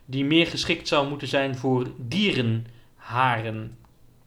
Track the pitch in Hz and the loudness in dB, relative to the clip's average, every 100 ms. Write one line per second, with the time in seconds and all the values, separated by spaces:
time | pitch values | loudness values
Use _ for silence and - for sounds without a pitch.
0 | - 131 139 165 170 - - 165 - 156 | -6 -2 4 4 4 0 -2 -2 0 2
1 | 139 143 135 139 135 127 131 127 127 - | 2 -2 -2 0 0 -2 0 0 0 -6
2 | 120 170 208 127 117 113 113 - - - | -4 0 2 2 0 0 -4 -14 -20 -20
3 | - 117 127 113 113 110 110 - - _ | -6 0 2 0 -4 -8 -10 -14 -20 _
4 | - _ | -20 _